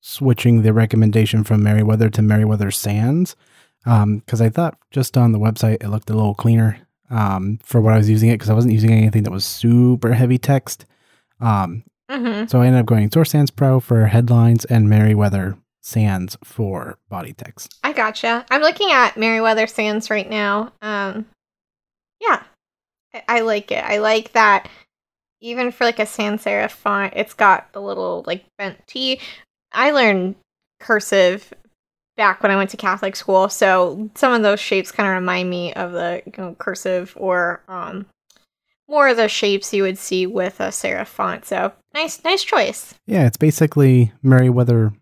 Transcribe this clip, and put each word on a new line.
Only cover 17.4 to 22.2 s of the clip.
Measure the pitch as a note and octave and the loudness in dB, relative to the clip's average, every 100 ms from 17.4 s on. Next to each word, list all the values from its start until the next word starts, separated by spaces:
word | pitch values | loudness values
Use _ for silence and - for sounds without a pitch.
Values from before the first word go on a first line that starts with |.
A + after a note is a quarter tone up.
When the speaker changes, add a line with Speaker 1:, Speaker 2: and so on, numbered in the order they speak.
| - - - - | -20 -20 -20 -16
Speaker 2:
I | C4+ | -12
gotcha. | D4 A3 A3 A#3 A#3 A#3 | -8 -8 -6 -8 -8 -4
I'm | C4+ | -2
looking | D4+ F4 G4+ | -2 -2 -2
at | C#4 A#3+ - | 0 0 -2
Merriweather | A3 A3+ A3+ A3 A3 | -2 0 0 0 -2
Sans | - G#3+ G#3+ A3 | -4 -4 -6 -4
right | G#3+ G3 | -6 -6
now. | G#3+ G3+ G3+ A3+ _ | -6 -4 -4 -6 _
Um, | G#3+ G#3 G3 G#3+ A3 _ _ _ _ _ _ _ _ _ | -10 -8 -8 -10 -14 _ _ _ _ _ _ _ _ _